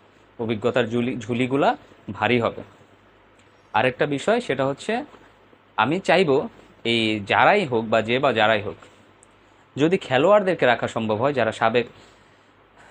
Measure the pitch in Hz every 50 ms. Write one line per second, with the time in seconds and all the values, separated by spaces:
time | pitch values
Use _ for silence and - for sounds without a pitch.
0 | _ _ _ _ _ _ _ - 117 110 120 104 113 117 - 131 117 107 117 120
1 | 120 131 - 123 113 - 120 117 127 123 135 139 170 226 294 - - - - -
2 | _ - 104 - 107 110 123 120 113 98 - - - - - - - _ - _
3 | _ _ _ _ _ _ _ _ _ _ _ _ _ _ - 107 117 131 127 -
4 | 156 143 143 135 - - 226 247 240 - 135 139 131 139 139 - - - 220 247
5 | 294 - - - - - _ _ _ _ _ _ _ _ _ - 110 127 160 196
6 | - - 165 180 190 147 131 135 117 117 - - - - - - - 117 117 117
7 | 113 110 107 107 98 101 110 107 127 156 196 208 185 131 123 113 113 107 113 113
8 | 107 113 120 131 147 135 113 110 107 107 110 104 101 98 82 - - - - _
9 | _ _ _ _ _ _ _ _ _ _ _ _ _ _ _ 127 147 170 190 185
10 | - - 131 127 147 185 208 208 196 185 170 - 147 123 117 - 123 113 - 120
11 | 113 107 107 104 123 147 147 131 110 110 107 - 113 113 117 123 117 - - -
12 | - - - _ _ _ _ _ _ _ _ _ _ _ _ - - -